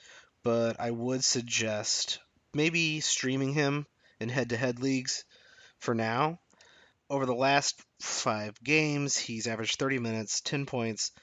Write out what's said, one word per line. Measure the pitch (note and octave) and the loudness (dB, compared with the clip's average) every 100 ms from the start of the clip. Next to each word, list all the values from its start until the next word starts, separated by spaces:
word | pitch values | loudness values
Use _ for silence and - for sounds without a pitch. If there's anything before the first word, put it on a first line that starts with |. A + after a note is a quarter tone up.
| - - - _ | -20 -20 -20 _
but | A#2+ A#2 A#2 A2 | 0 2 2 0
I | A#2+ | -4
would | A#2 A#2+ C3 | -2 -2 0
suggest | C3 B2+ A#2 A#2 A2 G#2+ A2 - - - - _ _ | 2 0 0 0 0 -2 -2 -2 -2 -6 -10 _ _
maybe | C#3+ D#3+ E3+ D#3+ D#3 | 0 2 2 0 0
streaming | - - B2+ C3+ C3+ | 0 0 0 0 2
him | D3 C#3+ C#3+ C#3+ _ _ - | 2 2 2 -4 _ _ -8
in | A#2 | -4
head-to-head | C3 A#2 A#2 B2+ A#2+ | -2 0 0 0 0
leagues | C3+ C3 C3 - - - - - - _ | 0 0 -2 -6 -8 -20 -20 -20 -20 _
for | - | -2
now. | A2+ A2+ A#2 D3+ E3+ _ _ - - - _ - | 0 2 2 2 0 _ _ -20 -20 -20 _ -4
Over | C#3 C3 | 0 2
the | |
last | A#2+ C3 C#3+ - - - - | 2 4 4 2 -4 -12 -12
five | - - C3 G#2+ G#2+ G#2 | -6 -2 0 0 -4 -6
games, | B2 D#3 D3+ C#3+ C#3+ - | 2 4 4 0 0 -2
he's | - A2+ A#2 | -4 -6 -4
averaged | A2+ A2 - | -2 -2 -2
thirty | C3+ C3 | 0 0
minutes, | A#2 A2+ G#2 - | -2 -2 -4 -4
ten | - C#3+ C#3 | -4 -4 -2
points, | B2+ A2+ G#2+ - - | -2 -2 -2 -6 -8